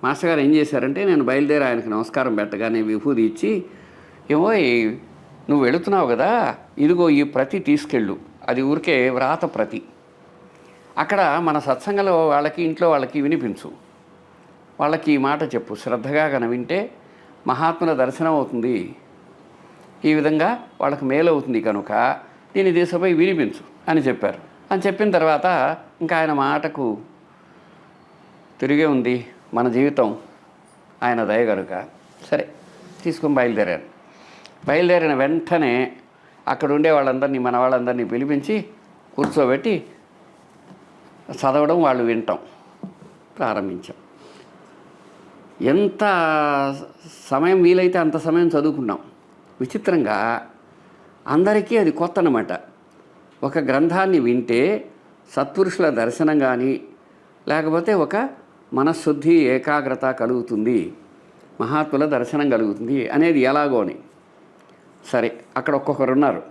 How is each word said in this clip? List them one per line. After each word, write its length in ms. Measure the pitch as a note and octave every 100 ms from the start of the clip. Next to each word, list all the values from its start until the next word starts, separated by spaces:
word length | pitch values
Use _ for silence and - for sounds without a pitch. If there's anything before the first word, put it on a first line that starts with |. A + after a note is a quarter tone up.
మాస్టర్ 260 | B2+ D3 F3
గారు 100 | D#3+
ఏం 140 | C#3 D#3
చేశారంటే, 500 | D3 C#3 B2+ C#3 G3+
నేను 180 | E3
బయలుదేరి 420 | B2+ C3+ C#3+ D3 C3+
ఆయనకు 240 | A#2 A2
నమస్కారం 460 | G#2+ A2+ - C3 G#2+
పెట్టగానే 460 | G#2 G#2 A2+ A2+
విభూది 400 | A2 A2 C3+ C3
ఇచ్చి, 440 | A2+ A2 G3+ G#3+ - - - - - - -
"ఏమో, 220 | D3 F#3+
ఈ, 320 | A3 C#3 A#2+ A2 B2 - - - - -
నువ్వు 160 | C#3+ B2
వెళుతున్నావు 420 | D#3 F3 G3 D3
కదా, 480 | A#2 D#3+ A#3 E3 A2 - -
ఇదిగో 320 | D3 F3 E3+
ఈ 140 | C#3+
ప్రతి 360 | C#3+ C#3 C3+ G3+
తీసుకెళ్ళు, 580 | - D3 - C3 G#2 F#2+ - - -
అది 140 | B2
ఊరికే 480 | C3+ D#3 D#3+ C#3+ B2+
వ్రాత 360 | B2+ C3 E3 E3+
ప్రతి. 380 | - G#2+ A2+ - - - - - - - - - - - -
అక్కడ 420 | D#3 G3+ F3 D3
మన 160 | E3+ D3+
సత్సంగంలో 680 | C#3 B2+ - G3+ G3 E3+ D#3+
వాళ్ళకి, 360 | C#3+ D3+ D3+
ఇంట్లో 260 | E3 D#3+ F3
వాళ్ళకి 320 | D3+ C3 D3+
వినిపించు, 500 | C#3+ E3 A#2+ G2 - - - - - - - - - - - -
వాళ్ళకి 320 | D3 D#3+ D#3
ఈ 60 | D3
మాట 260 | C3+ D3
చెప్పు, 320 | D#3 B2 - G#2+
శ్రద్ధగా 520 | - A#2+ B2 D3 D#3
కన 180 | C3+ A#2
వింటే 460 | B2 A#2+ F3 A#3+ - - - - - -
మహాత్ముల 460 | C3 E3 E3+ E3+
దర్శనం 400 | D3 B2+ C3 D#3+
అవుతుంది, 640 | D#3 C3 B2 A#2 A#2 F2+ - - - - - - - - - - - D#3
ఈ 80 |
విధంగా 500 | D#3 D3+ D#3 E3+ A#3+ - -
వాళ్ళకి 240 | C#3+ C#3+ C3+
మేలు 260 | C3+ E3+
అవుతుంది 300 | D3+ C3 A#2
కనుక 580 | A2 G#2 F#2+ G#2 A#2+ C#3+ - - - G3
దీన్ని 180 | F#3+
తీసుకుపోయి 400 | F3 F3 F3 F#3
వినిపించు" 760 | E3 F3+ F3 A2+ - - - -
అని 120 | D#3+
చెప్పారు. 380 | C3+ A#2 G2+ G2 - - -
అని 100 | F#3+ G3
చెప్పిన 240 | F#3+ G#3+
తర్వాత 680 | F3+ D#3+ D3+ F3+ E3+ C3+ D#3+ - _
ఇంకా 160 | E3 E3+
ఆయన 160 | D#3+
మాటకు 640 | D3 C3+ D3 D3+ D3 B2+ G#2+ G#2+ - - - - - - - - - - - - - - -
తిరిగే 260 | C3 D3 D#3
ఉంది 420 | C3+ A#2 B2 A#2 - -
మన 160 | A2 B2
జీవితం, 480 | A#2 C#3+ C#3+ A#2 - - - - _ _ - _ -
ఆయన 200 | B2 A#2
దయ 220 | G#2+ G#2+ A#2
కనుక. 400 | G2 F#2 F#2 F2+ - - - -
సరే, 180 | - - - - - - -
తీసుకొని 300 | F3 D#3+ D#3
బయలుదేరాను. 500 | C3+ B2 G#2+ G2 D#2+ - - - - - - - - -
బయలుదేరిన 460 | D3 F3 F3+ D#3+
వెంటనే 800 | C3+ C3+ E3 D#3+ C3+ C#3+ A#2+ B2+ - - _ - - -
అక్కడ 240 | C3+ D3+
ఉండే 200 | D3 D#3
వాళ్ళందరినీ, 460 | D3+ C3+ C3 C#3 C3+
మన 200 | B2 A#2+
వాళ్ళందరినీ 480 | B2+ B2+ B2 B2 A2+
పిలిపించి 600 | A#2 C#3 D3 C#3 G#3+ - - - - - -
కూర్చోబెట్టి 720 | D3 D#3 C3 C3+ A3+ F3+ - - _ - - - - - - - - - - - -
చదవడం, 500 | C#3 C3+ C#3 D3+ F3
వాళ్ళు 220 | D#3 B2+
వినటం 340 | A#2 A2+ A2 E2+ - - - - G2 - - - - -
ప్రారంభించాం. 560 | B2 G#2+ G2 F2+ - - - - - - - - - - - - - - - - - - -
ఎంత 320 | D3+ G#4 - G#3 F#3 E3 D#3 D3 C#3 C#3 C#3 - - E3 - -
సమయం 320 | C3+ E3 F#3+
వీలైతే 380 | F3 F3+ F3+ F3+
అంత 180 | D#3+ D3+
సమయం 300 | D#3 E3 E3+
చదువుకున్నాం. 520 | D3+ D3+ C#3 A#2+ F#2 - - - - - -
విచిత్రంగా 880 | B2+ G#3+ - F3 B2+ G#2 A2 A#2 - - - - - - - - -
అందరికీ 500 | D3 F#3+ G#3+ G3+ A#3
అది 140 | F3+
కొత్త 280 | D3 E3+ -
అన్నమాట. 320 | E3+ B2 F2 F2 - - _ _ - - - -
ఒక 140 | C#3 D#3+
గ్రంథాన్ని 640 | C3+ C3 D#3+ F3 F#3+ F3
వింటే 720 | A#2+ B2 A#2 A#2 D3+ G#3+ - - - _ _
సత్పురుషుల 580 | - C3+ - F#3+ - D#3+
దర్శనం 500 | A#2 A#2 B2 D#3 D3+
కానీ, 420 | C3+ B2 C3 C3 - - _ _ _ _ -
లేకపోతే 460 | D3+ D#3 D#3+ E3+
ఒక 360 | G3+ C#3+ G3+ C4+ - - - -
మనశ్శుద్ధి, 600 | B2+ C#3+ E3 - D3 D3
ఏకాగ్రత 720 | E3+ C3+ C3 C3 D3 C3 C3 C3
కలుగుతుంది, 880 | B2+ A#2 B2 A#2+ A2 A2 A#2+ E2+ - - - - - - -
మహాత్ముల 440 | A#2 D3+ D3+ C#3 D3+
దర్శనం 440 | C#3 A#2+ D3 D3
కలుగుతుంది 600 | A#2 A2 G2+ A2+ C#3 A#2
అనేది 300 | D3 E3 D#3
ఎలాగో 420 | B2+ C#3+ D3 B2
అని. 140 | F#2+ - - - _ _ - _ _ - - - -
సరే, 340 | B2+ A2+ - - -
అక్కడ 180 | C3+ C#3+
ఒక్కొక్కరు 360 | - C3+ C3
ఉన్నారు. 320 | C3 C#3+ F#2+ -